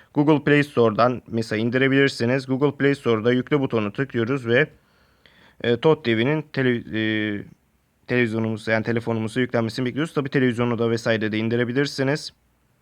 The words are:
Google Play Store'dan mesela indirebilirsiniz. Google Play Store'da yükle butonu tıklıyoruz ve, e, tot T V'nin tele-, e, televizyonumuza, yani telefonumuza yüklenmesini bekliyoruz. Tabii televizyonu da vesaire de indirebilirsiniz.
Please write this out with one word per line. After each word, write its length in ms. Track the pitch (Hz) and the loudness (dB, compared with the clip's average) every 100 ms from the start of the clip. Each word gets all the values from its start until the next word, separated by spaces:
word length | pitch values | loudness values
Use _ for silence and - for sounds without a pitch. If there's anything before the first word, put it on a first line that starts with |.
| _ | _
Google 300 | 147 147 151 | 0 2 2
Play 200 | 143 147 | 4 2
Store'dan 580 | 143 - 113 104 120 123 - | 2 2 2 4 0 0 -6
mesela 320 | 113 113 107 | -6 -4 -2
indirebilirsiniz. 840 | 117 127 135 135 139 - 120 135 127 | -2 0 2 4 2 0 -2 -2 -2
Google 320 | 131 143 143 | -2 0 2
Play 180 | 139 139 | 0 2
Store'da 380 | 120 110 117 | 0 0 2
yükle 260 | 127 120 147 | 0 0 0
butonu 340 | 131 113 104 | 0 -2 -2
tıklıyoruz 540 | 117 135 120 113 139 117 | -4 -4 -2 -2 -2 0
ve, 200 | 123 151 - _ _ _ _ _ _ - - | 2 2 -4 _ _ _ _ _ _ -20 -6
e, 140 | 117 117 | -2 2
tot 280 | 160 156 120 | 2 2 2
T 120 | 110 | 0
V'nin 240 | 127 156 | 2 -2
tele-, 960 | 151 131 127 120 - 110 110 107 107 101 | -4 -2 0 0 -4 -4 -2 -2 -2 -6
e, 40 | 110 - _ _ _ _ - | -10 -20 _ _ _ _ -2
televizyonumuza, 640 | 123 120 110 110 110 - | 0 0 0 -4 -4 -2
yani 120 | 113 | 0
telefonumuza 580 | 113 113 117 113 110 131 | 0 -2 -2 -4 -2 -2
yüklenmesini 440 | 123 120 113 135 123 | -2 -2 -2 -4 -4
bekliyoruz. 280 | 120 165 | -4 -4
Tabii 160 | 151 139 | -4 -4
televizyonu 500 | 143 127 117 120 113 | 0 0 0 -2 0
da 100 | 117 | 0
vesaire 420 | 113 120 110 107 | 0 0 0 0
de 60 | 107 | -2
indirebilirsiniz. 960 | 113 120 120 123 143 - 135 151 - - _ _ _ _ | 0 0 0 0 -2 -2 -2 -2 -6 -18 _ _ _ _